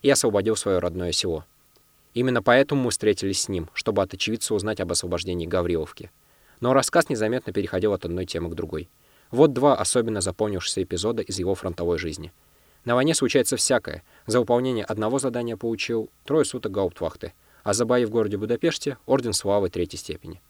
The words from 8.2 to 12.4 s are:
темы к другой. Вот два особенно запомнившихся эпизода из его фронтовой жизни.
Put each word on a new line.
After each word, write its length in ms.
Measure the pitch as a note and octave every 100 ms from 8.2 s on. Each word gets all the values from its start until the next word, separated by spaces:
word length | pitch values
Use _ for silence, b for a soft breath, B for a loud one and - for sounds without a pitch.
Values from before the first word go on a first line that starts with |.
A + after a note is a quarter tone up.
| F2+
темы 240 | E2+ E2+
к 60 | E2
другой. 340 | E2 D#2 - b b b b
Вот 240 | A#2+ D#3
два 220 | B2 C#3+ B2+
особенно 440 | - B2+ A2+ G#2+
запомнившихся 640 | F#2 F2+ G#2+ F#2+ - -
эпизода 380 | F2+ F2+ G#2 A2+
из 180 | - F#2+
его 160 | F2+ F#2
фронтовой 420 | F#2 E2+ F2 E2+
жизни. 360 | E2+ D#2+ E2+ _